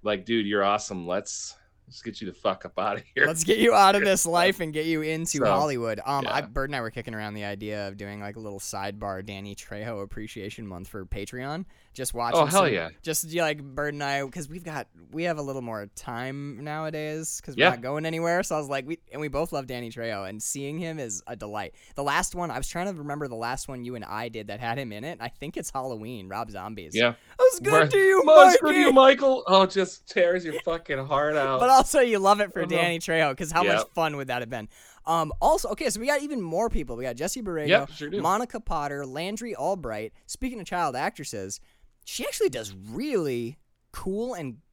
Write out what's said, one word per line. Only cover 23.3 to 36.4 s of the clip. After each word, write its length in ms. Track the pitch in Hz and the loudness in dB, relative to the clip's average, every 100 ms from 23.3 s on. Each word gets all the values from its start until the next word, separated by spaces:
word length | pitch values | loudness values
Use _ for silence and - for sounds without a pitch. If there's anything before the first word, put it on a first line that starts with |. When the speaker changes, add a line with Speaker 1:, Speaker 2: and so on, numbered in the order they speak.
| 113 | -6
Speaker 2:
last 320 | 117 127 - | -6 -6 -8
one 160 | 127 | -10
you 120 | 123 123 | -10 -10
and 100 | 104 | -8
I 240 | 104 117 | -8 -8
did 180 | 113 104 | -10 -10
that 120 | 101 | -8
had 180 | 120 120 | -4 -4
him 160 | 131 | -6
in 100 | 104 | -8
it. 140 | 135 151 | -10 -10
I 100 | 117 | -12
think 280 | - 143 - | -10 -10 -10
it's 140 | 165 | -8
Halloween, 580 | 139 131 113 107 123 95 | -6 -6 -8 -10 -12 -10
Rob 220 | 98 113 | -8 -8
Zombie's. 440 | 101 95 107 80 78 | -8 -10 -10 -6 2
Speaker 1:
Yeah. 200 | 120 117 _ - | 2 0 _ 6
Speaker 2:
"What's 220 | 508 427 | 6 6
good 120 | - | 4
Speaker 1:
Mar-, 160 | 440 - | 6 6
Speaker 2:
to 100 | 403 | 6
you, 240 | 381 381 | 6 6
Speaker 1:
"What's 300 | 294 311 370 | 10 12 12
good 60 | 349 | 12
to 60 | 330 | 6
Speaker 2:
Mikey?" 120 | 370 | 6
Speaker 1:
you, 140 | 359 | 8
Michael?" 500 | 269 262 269 269 262 - | 10 10 8 4 2 6
Oh, 180 | 190 190 | 6 6
just 420 | 196 185 - - | 2 -2 -4 -6
tears 380 | - 175 180 170 | 2 2 2 -2
your 160 | 156 | -6
fucking 380 | - 165 - 139 135 | -4 -6 -4 -6 0
heart 300 | 143 147 151 | 0 2 0
out. 240 | 135 131 | 0 2
Speaker 2:
But 100 | 247 | 8
also 280 | 262 - 302 | 8 8 4
you 180 | 247 214 | 4 4
love 200 | 196 208 | 4 4
it 140 | 208 | 2
for 80 | 185 | -2
Speaker 1:
Oh, 40 | 170 | -2
no. 40 | |
Speaker 2:
Danny 300 | 180 175 170 | 0 0 -2
Trejo, 360 | - 165 151 135 | -2 0 2 0
'cause 160 | 170 | -2
how 120 | 165 | 2
much 140 | 190 - | 2 2
Speaker 1:
Yep. 140 | 220 - | 0 -2
Speaker 2:
fun 200 | 160 147 | -2 -2
would 120 | 135 | -4
that 140 | 123 | -4
have 80 | 117 | -4
been? 180 | 123 107 - - - - | -8 -10 -16 -20 -16 -2
Um, 280 | 165 156 143 | 0 0 0
also, 280 | 226 320 - | 2 2 0
okay, 200 | 254 294 | -4 -4
so 100 | 214 | -2
we 60 | 247 | 0
got 160 | 285 | 0
even 180 | 294 | -2
more 300 | 277 | -6